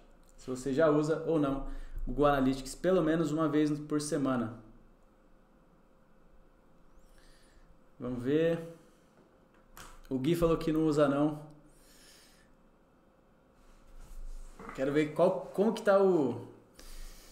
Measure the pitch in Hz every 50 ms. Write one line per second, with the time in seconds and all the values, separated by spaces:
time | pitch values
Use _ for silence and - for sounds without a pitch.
0 | - - - - - - - - - - 131 127 - 139 127 147 160 151 147 151
1 | 151 147 - - - 151 165 156 143 135 139 170 - - - - - - - -
2 | - 131 123 135 147 143 143 135 131 131 131 - - - - - - 180 190 180
3 | 160 156 160 170 160 143 151 160 160 147 143 151 151 147 151 147 - - 151 147
4 | 147 - 160 147 135 131 131 120 113 110 - - - - - - - - - _
5 | - - _ _ _ _ - - _ _ _ _ _ _ _ _ _ _ _ _
6 | _ _ - - - - - - - - _ _ - - - - - - - -
7 | - - - - - - - - - - - - - - - - - - - -
8 | 127 123 127 120 120 131 147 156 165 170 170 165 - - - - - - - _
9 | _ _ _ - - _ _ _ _ _ _ - - - - - - - - -
10 | - - 135 127 131 160 175 170 170 165 160 - - 165 156 156 160 156 143 151
11 | 147 139 139 143 151 151 151 - - - - - - - - - - - - -
12 | - - - - - - - - - _ _ _ _ _ _ _ _ _ _ _
13 | _ _ _ _ _ _ _ _ _ _ _ _ - - - - - - - -
14 | - - - - - - - - - - - - - - - - 131 143 143 151
15 | 151 151 151 - 170 - - - - - - 185 202 226 - - - 208 196 202
16 | 196 190 180 160 139 120 117 113 - - - - - - - - - - - -
17 | - - - - - -